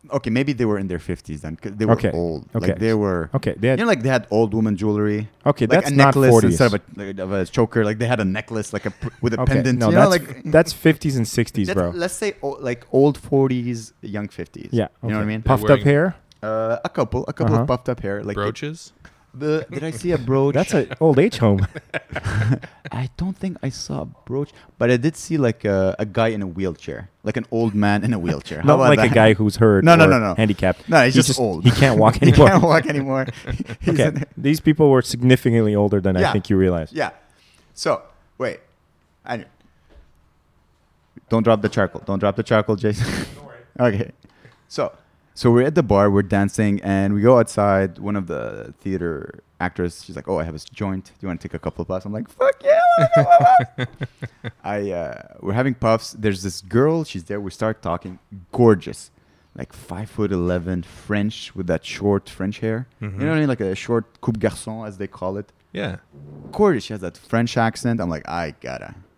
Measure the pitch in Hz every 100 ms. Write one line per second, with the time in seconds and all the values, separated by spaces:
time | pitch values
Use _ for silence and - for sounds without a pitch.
0 | _ 139 120 120 139 123 117 104 95 87
1 | - 87 - 78 78 80 107 104 110 113
2 | 113 80 87 76 - 113 90 87 110 110
3 | 104 90 80 135 - - 113 127 233 135
4 | 123 127 98 107 113 110 110 98 107 104
5 | 104 104 107 _ 143 143 113 156 143 139
6 | 139 135 131 117 101 85 120 101 - -
7 | 98 98 92 98 90 - 113 117 104 107
8 | 117 123 98 98 - 113 104 104 104 -
9 | 120 - 117 117 127 135 131 123 110 107
10 | - 175 - - - 156 165 - 160 151
11 | 156 135 110 - 113 - 92 92 87 87
12 | 180 - 214 - 139 139 131 123 - 131
13 | 143 139 - 139 135 123 120 117 110 _
14 | 110 104 104 - 85 - - 117 101 _
15 | 117 107 107 110 110 131 107 135 135 143
16 | 180 - _ _ 107 110 113 117 - -
17 | 123 127 - - 113 110 127 123 - 123
18 | 98 101 104 98 104 113 147 160 - _
19 | - _ _ 123 151 156 151 170 160 117
20 | 175 156 120 135 139 139 185 151 117 -
21 | 160 135 196 - 113 98 98 - _ -
22 | _ - 101 101 107 127 - _ - 113
23 | 131 - 180 190 190 170 131 - - 139
24 | 151 - - 131 143 - - _ 117 123
25 | 143 - - 160 123 110 104 98 95 -
26 | 107 104 113 107 95 85 95 80 - 64
27 | 95 _ 104 127 - 113 117 104 104 104
28 | 107 110 85 73 - 76 139 - 127 117
29 | 110 110 110 107 107 - 113 101 156 165
30 | 151 131 107 87 110 98 92 - - 156
31 | 123 131 127 135 117 82 113 113 135 110
32 | 107 - 135 120 147 180 170 160 - 147
33 | 135 135 127 - - 123 - 110 - -
34 | 113 151 151 - 139 156 165 151 151 131
35 | - 120 123 127 127 117 107 104 104 101
36 | 92 92 98 104 - 98 92 87 78 147
37 | 113 - _ _ _ _ _ - 165 135
38 | - _ _ _ 127 - _ _ _ _
39 | _ _ - 120 - _ _ _ _ -
40 | _ _ _ _ _ _ _ _ _ _
41 | _ - _ 113 113 110 104 - 95 -
42 | - 98 101 98 110 110 104 104 107 104
43 | 117 - - - - - _ - 123 101
44 | - _ _ _ - _ _ - 127 -
45 | _ _ _ - 123 120 135 147 107 101
46 | 104 98 95 101 98 - 107 101 98 98
47 | 98 101 113 127 113 - 101 98 95 87
48 | 101 104 85 73 57 50 53 - 98 95
49 | 85 73 - - _ _ 90 - 87 -
50 | - 76 65 90 80 76 - - 101 95
51 | - _ 98 85 98 82 - - 82 92
52 | 101 107 220 _ 523 - 554 640 698 679
53 | 659 679 659 698 698 740 762 - - -
54 | 131 _ 123 _ 117 _ 92 104 101 87
55 | 78 58 - - 95 107 131 120 113 113
56 | - - 107 95 95 - 95 113 143 165
57 | 151 95 82 101 98 - 110 110 90 87
58 | 92 92 _ 98 87 - 117 98 - 53
59 | - _ _ _ _ - 64 - - 92
60 | 107 - 101 92 87 90 87 90 85 -
61 | - 104 104 - - - 90 80 - -
62 | 101 98 - - 95 107 110 110 127 _
63 | 104 95 143 160 147 123 98 95 - 117
64 | 107 _ - 110 104 - - 110 107 98
65 | 98 - 92 98 104 _ _ - 120 90
66 | _ - - - - - 208 135 - 107
67 | 90 - _ 113 117 - 113 - 120 113
68 | 87 80 - 85 82 - 62 64 - 90
69 | _